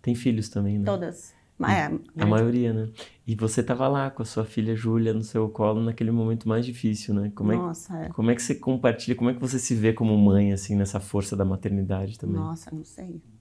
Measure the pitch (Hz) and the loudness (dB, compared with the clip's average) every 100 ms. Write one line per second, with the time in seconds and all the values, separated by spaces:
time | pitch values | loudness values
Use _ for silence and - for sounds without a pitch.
0 | - 120 131 110 107 101 101 104 101 185 | -2 0 0 0 -2 -2 0 0 0 -2
1 | 175 170 - _ _ _ - 190 151 156 | -4 -10 -18 _ _ _ 0 0 0 -6
2 | - 160 104 110 113 120 120 110 110 - | -8 -2 2 4 4 2 0 0 -4 -10
3 | - _ - 110 110 110 120 123 135 139 | -20 _ -6 -2 0 0 -2 0 0 0
4 | 135 135 110 - 110 - 110 113 113 113 | -2 -6 -6 -4 -4 -2 -2 -2 0 2
5 | 113 110 110 113 110 - 107 107 113 113 | 2 0 -2 -2 -2 0 0 2 0 0
6 | 113 117 110 113 113 110 123 120 110 107 | 0 2 2 0 0 0 -2 -2 -2 -2
7 | - 101 104 101 101 117 180 165 - 170 | -2 -2 -2 -2 0 2 0 -6 -10 -10
8 | 160 170 113 120 - - - 131 123 117 | -8 0 2 2 0 -4 0 2 2 0
9 | - 123 120 120 123 127 - 117 107 110 | -2 0 0 0 -2 -2 0 2 2 4
10 | 113 107 104 98 101 98 95 104 98 98 | 4 6 8 8 4 2 0 0 0 -2
11 | 95 101 98 101 95 95 - 98 95 95 | -2 -4 -2 0 0 0 -2 -2 0 -2
12 | 98 110 - 165 160 160 - 156 156 - | -4 -8 -4 -4 -4 -8 -10 -14 -14 -16
13 | 180 170 - - | -14 -14 -16 -20